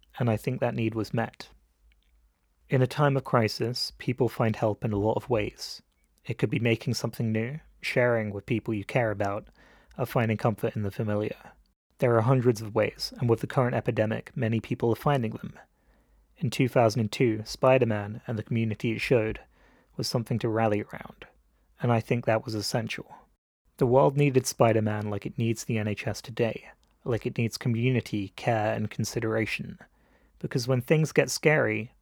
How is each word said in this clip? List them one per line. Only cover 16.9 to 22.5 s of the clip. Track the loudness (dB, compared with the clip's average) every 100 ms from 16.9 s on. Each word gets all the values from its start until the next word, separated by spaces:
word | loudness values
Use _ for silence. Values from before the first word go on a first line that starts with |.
| 4
and | -2
two, | 0 0 0
Spider-Man | -6 0 4 6 4 0 -6 -10 -6
and | -6
the |
community | -2 -2 -2 -2 -4
it | -4
showed | 2 2 2 -4 -12 _ _ _ _ -8
was | -4
something | -2 -2 -2
to | 0
rally | 2 2 2 -2
around, | -10 -16 -18 -20 _ _ _ _ _
and | 2
I | 2
think | 2 0 2
that | 0
was | 0